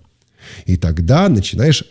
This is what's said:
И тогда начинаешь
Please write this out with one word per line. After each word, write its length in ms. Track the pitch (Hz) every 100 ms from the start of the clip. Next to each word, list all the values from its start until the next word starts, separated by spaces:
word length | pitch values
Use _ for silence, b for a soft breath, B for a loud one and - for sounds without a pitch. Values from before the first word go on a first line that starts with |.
| _ _ B B B B -
И 100 | 90
тогда 540 | 85 80 82 143 196
начинаешь 520 | 113 98 - 143 147 -